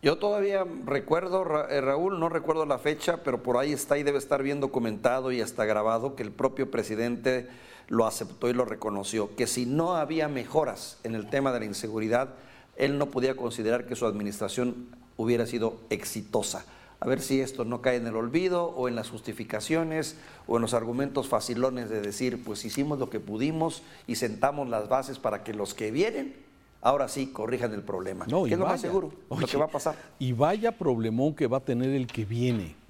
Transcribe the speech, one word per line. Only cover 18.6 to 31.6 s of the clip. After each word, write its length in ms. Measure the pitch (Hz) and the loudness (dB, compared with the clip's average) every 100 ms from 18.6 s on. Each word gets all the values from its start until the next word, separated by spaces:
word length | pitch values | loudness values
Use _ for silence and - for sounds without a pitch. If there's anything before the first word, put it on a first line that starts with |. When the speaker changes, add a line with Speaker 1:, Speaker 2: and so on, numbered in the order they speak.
| 170 | -2
Speaker 1:
o 200 | 131 127 | 0 -2
en 80 | |
las 160 | 117 107 | -2 -6
justificaciones 1080 | 110 - 104 110 110 - 160 165 160 151 - - - - | -10 -10 -8 -4 -4 0 0 2 -2 -4 -8 -18 -20 0
o 100 | 117 | 2
en 60 | |
los 100 | 113 | 4
argumentos 560 | 120 113 120 139 - 123 | 2 0 -2 0 0 0
facilones 640 | 117 - 117 131 127 113 | 0 0 0 0 0 -4
de 100 | 110 | -4
decir, 440 | 104 101 127 120 | -4 -2 -2 -2
pues 200 | - 104 | -6 -8
hicimos 360 | 113 110 143 143 | -6 -2 -2 0
lo 100 | 135 | -2
que 80 | 110 | -4
pudimos 640 | - 107 139 160 160 160 - - - | -6 -2 0 2 0 -2 -14 -18 -6
y 80 | 113 | -2
sentamos 520 | 120 107 135 147 135 | -2 0 0 0 -2
las 200 | 110 107 | -2 2
bases 300 | 131 135 123 | 0 0 -4
para 240 | 120 101 | -2 -2
que 100 | - | -4
los 220 | 107 98 | -4 -4
que 160 | - 110 | -4 -4
vienen, 460 | 120 208 233 277 - - - _ _ | 0 0 0 -6 -10 -20 -20 _ _
ahora 280 | 117 139 127 | 2 4 2
sí, 180 | 139 135 | -2 -6
corrijan 480 | - 113 120 120 | -4 -2 0 -2
el 80 | 107 | -4
problema. 420 | - 98 95 92 87 | -4 -4 -4 -6 0
Speaker 2:
No, 160 | 151 | 2
Speaker 1:
Que 60 | 160 | 2
Speaker 2:
y 20 | |
Speaker 1:
es 60 | 170 | 2
lo 60 | - | 2
más 80 | |
Speaker 2:
vaya, 80 | 180 | 0
Speaker 1:
seguro, 300 | 196 185 165 - - | 0 0 -2 -10 -8
lo 80 | 147 | -2
Speaker 2:
oye, 100 | 165 | 0
Speaker 1:
que 100 | 139 | 2
va 80 | |
a 40 | 151 | 2
pasar. 280 | 143 160 151 - - | 0 -2 -4 -10 -4
Speaker 2:
y 120 | 131 | -2
vaya 380 | 120 147 208 226 | 4 4 4 0
problemón 640 | 226 170 120 113 113 143 | 0 0 2 2 2 2
que 140 | 147 131 | 2 2
va 80 | |
a 80 | 131 | 0